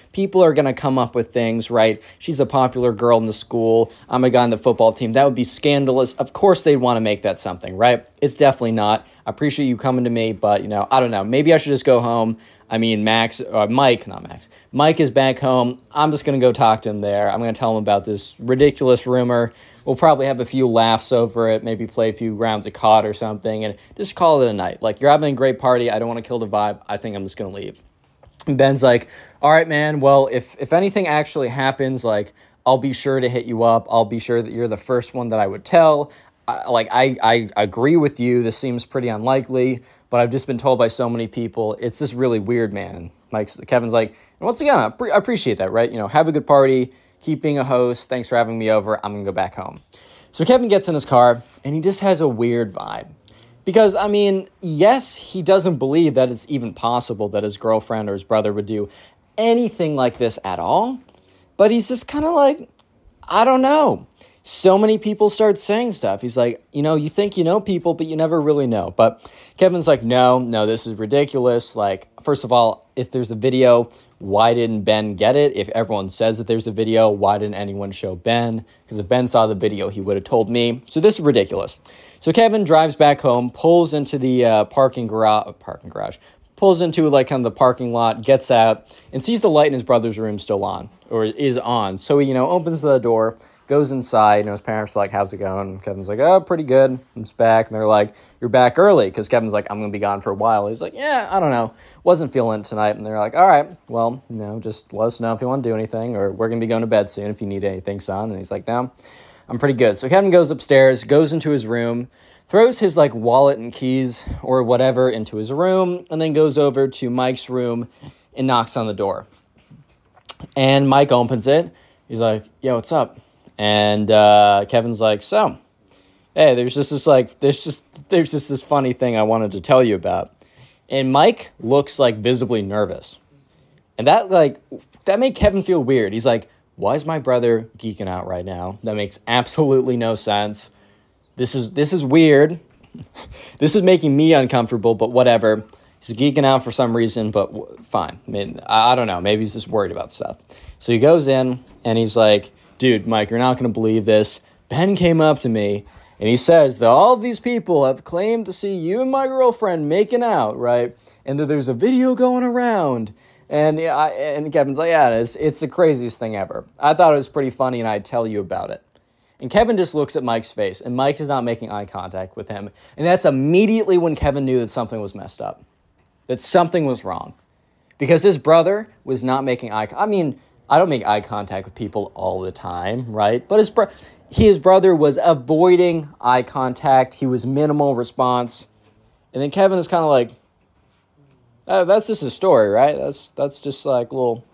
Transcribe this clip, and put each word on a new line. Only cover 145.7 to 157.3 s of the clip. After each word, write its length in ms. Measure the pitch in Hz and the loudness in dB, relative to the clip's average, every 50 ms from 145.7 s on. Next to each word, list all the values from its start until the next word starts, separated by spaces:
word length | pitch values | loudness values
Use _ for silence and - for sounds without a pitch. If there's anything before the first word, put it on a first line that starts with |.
| _ _ _ _ _ _ | _ _ _ _ _ _
He's 160 | - - 113 | -14 -12 -4
geeking 300 | 107 139 147 131 151 139 | 0 0 0 2 2 2
out 180 | 135 135 135 - | 4 2 2 0
for 80 | 120 | -4
some 240 | - - 127 117 113 | -2 -2 -2 0 0
reason, 360 | 117 117 110 - 117 107 107 | 0 -2 -2 -2 -4 -6 -2
but 200 | 104 104 98 - | -2 -2 -2 -2
w-, 260 | - - - - - - | -6 -14 -14 -16 -20 -20
fine. 380 | - - - 104 82 - - - - | -16 -6 -6 -6 -6 -6 -10 -16 -14
I 20 | - | -10
mean, 300 | - 101 98 80 80 - - | -8 -8 -8 -8 -12 -14 -6
I, 240 | - 107 110 113 123 | 0 2 4 4 4
I 40 | 127 | 4
don't 120 | 123 117 | 2 0
know. 120 | 107 90 87 | -2 -4 -2
Maybe 220 | 90 101 107 107 | 0 0 0 0
he's 120 | 110 101 98 | -2 -6 -6
just 140 | 117 - | -10 -10
worried 240 | - - 107 98 87 | -4 -2 -2 -2 -2
about 200 | 87 87 - - | -6 -10 -10 -12
stuff. 260 | - - - - - _ _ _ - - - - - | -10 -12 -12 -12 -12 _ _ _ -20 -20 -20 -20 -20
So 160 | _ - - 117 | _ -4 -2 0
he 60 | 107 | 4
goes 280 | 131 151 165 165 143 | 6 6 6 6 4
in, 360 | 135 135 131 127 127 127 123 - _ - _ - | 2 2 2 0 -2 -4 -6 -10 _ -20 _ -4
and 140 | 117 113 | -2 0
he's 180 | 113 113 107 - | 0 0 0 2
like, 360 | 117 110 107 104 101 - - _ _ _ _ _ | 4 4 4 4 2 0 -6 _ _ _ _ _
"Dude, 300 | - 131 131 113 104 92 | -2 0 2 2 0 0
Mike, 240 | 113 113 107 104 101 | -2 -2 -2 -2 -2
you're 80 | 113 117 | -2 0
not 180 | 127 127 123 | 0 0 0
gonna 120 | 127 127 113 | 0 -2 -4
believe 360 | 104 117 110 110 110 110 95 | -2 -2 0 0 0 0 2
this. 360 | 110 107 107 104 - - - _ _ _ _ _ - | 4 4 4 2 0 -4 -10 _ _ _ _ _ -8
Ben 260 | 110 143 180 196 202 | -4 -2 0 0 0
came 240 | - 180 170 165 160 | 2 2 2 4 4
up 200 | 156 156 147 139 | 4 4 2 2
to 100 | - 120 | -2 -4
me, 360 | 113 107 104 101 101 104 - - _ - _ _ _ - | -2 -2 -2 -2 -4 -6 -8 -14 _ -20 _ _ _ -4
and 100 | 104 110 | 0 0
he 60 | 123 | 2
says 420 | 123 - 175 170 165 147 131 127 107 | 2 4 6 6 6 6 4 2 2
that 80 | 117 | 4
all 260 | 113 123 151 196 240 254 | 6 6 8 6 6 4
of 80 | 220 | 2
these 180 | 214 247 | 0 -6